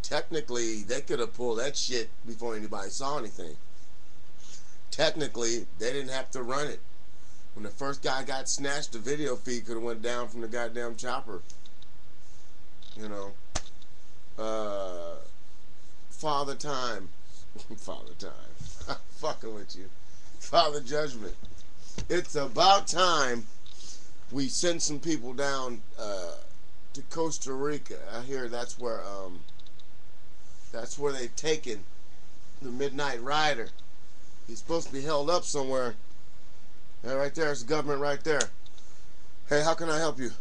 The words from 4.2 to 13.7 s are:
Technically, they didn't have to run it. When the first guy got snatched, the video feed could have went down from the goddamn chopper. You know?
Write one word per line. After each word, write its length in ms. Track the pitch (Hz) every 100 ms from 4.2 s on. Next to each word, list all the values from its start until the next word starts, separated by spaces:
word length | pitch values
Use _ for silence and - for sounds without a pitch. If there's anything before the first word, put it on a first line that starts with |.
| - - - - - - -
Technically, 760 | - 156 156 139 113 117 117 98 -
they 160 | 113
didn't 160 | 139 131
have 220 | 131 127
to 100 | 131
run 260 | 120 135 147
it. 120 | - - - - - - - -
When 100 | -
the 60 | 104
first 320 | - 139 135
guy 220 | 151 131
got 240 | 135 135 131
snatched, 460 | - 139 143 147
the 60 | 117
video 360 | 110 147 147 123
feed 300 | - 120 113
could 100 | 117
have 80 |
went 180 | 117 113
down 280 | 113 120 120
from 120 | 120
the 60 | 117
goddamn 480 | 120 117 120 120 117
chopper. 460 | 127 127 127 92 - - - - - - - - - - - - - - - -
You 120 | 107
know? 220 | 101 98 101 - - -